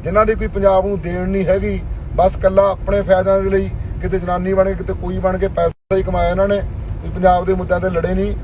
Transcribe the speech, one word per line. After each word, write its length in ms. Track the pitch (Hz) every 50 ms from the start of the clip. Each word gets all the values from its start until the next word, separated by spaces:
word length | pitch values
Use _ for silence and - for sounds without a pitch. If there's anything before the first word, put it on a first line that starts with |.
| -
ਜਿਨ੍ਹਾਂ 220 | 165 185 208 220
ਦੀ 100 | 220 220
ਕੋਈ 120 | 208 214 220
ਪੰਜਾਬ 380 | - 196 196 196 190 190 190 196
ਨੂੰ 120 | 202 190
ਦੇਣ 280 | 151 175 175 180 180 185
ਨਹੀਂ 160 | 196 196 190
ਹੈਗੀ, 340 | 180 185 196 190 208 202 185 - - - - - - -
ਬਸ 220 | - 170 190 185 -
ਇਕੱਲਾ 320 | - 190 190 196 196 202
ਆਪਣੇ 300 | 190 - - 190 196 202
ਫਾਇਦਿਆਂ 400 | 196 160 190 185 185 190 190 196
ਦੇ 80 | 190 190
ਲਈ, 200 | 196 190 196 190 - - - - - -
ਕਿਤੇ 180 | 175 185 180 190
ਜਨਾਨੀ 340 | 175 175 180 180 180 190 196
ਬਣ 120 | 190 190
ਕੇ, 80 | 196 196
ਕਿਤੇ 200 | 175 175 170 185
ਕੋਈ 240 | 170 - 180 185 190
ਬਣ 180 | 180 185 185 185
ਕੇ 100 | 190 190
ਪੈਸਾ 480 | - - 170 165 160 _ _ _ 190
ਹੀ 80 | 190 185
ਕਮਾਇਆ 260 | 185 185 175 175 170
ਇਹਨਾਂ 180 | 175 180 196 202
ਨੇ, 140 | 202 202 190 - - - - - - -
ਕੋਈ 80 | - -
ਪੰਜਾਬ 360 | - 180 180 185 180 180 175
ਦੇ 80 | 180 190
ਮੁੱਦਿਆਂ 260 | 180 185 - 180 180
ਤੇ 100 | 180 185
ਲੜੇ 240 | 175 165 165 180 185
ਨਹੀਂ। 220 | 185 196 208 208 -